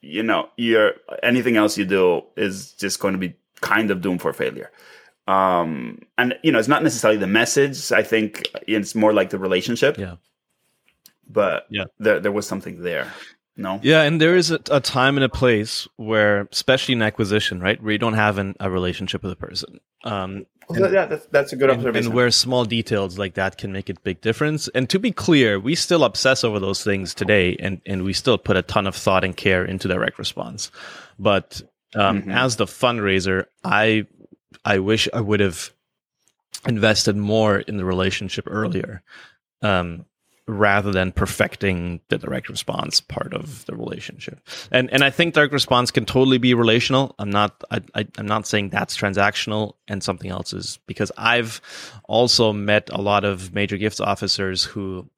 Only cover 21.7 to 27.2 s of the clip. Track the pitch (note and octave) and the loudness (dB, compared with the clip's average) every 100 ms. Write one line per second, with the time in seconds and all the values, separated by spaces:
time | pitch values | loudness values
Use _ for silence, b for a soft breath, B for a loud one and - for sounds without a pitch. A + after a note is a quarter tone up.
21.7 | B2 B2+ A#2 A#2 A#2 B2 A2+ B2 B2 A#2 | 2 2 0 0 2 4 2 2 0 0
22.7 | A2+ A2 G#2+ G2 F#2 G2 E2+ F#2+ - G2+ | -2 0 -2 -2 -4 -6 -2 -4 -4 -10
23.7 | F#2+ - F#2 - F2+ A2 A2+ D3+ D3+ - | -10 -10 -8 -6 -4 -2 0 0 -2 -2
24.7 | B2+ B2+ F#3+ A#3 - - D#3 A#2 G2+ A2+ | -2 0 0 0 -2 4 6 6 2 -2
25.7 | E3+ - F3 B2+ - C3 C3 A#2 G#2 F#2+ | -2 2 4 4 2 2 2 0 0 -2
26.7 | G2 - G2 F#2 - | -2 -2 -2 -4 -6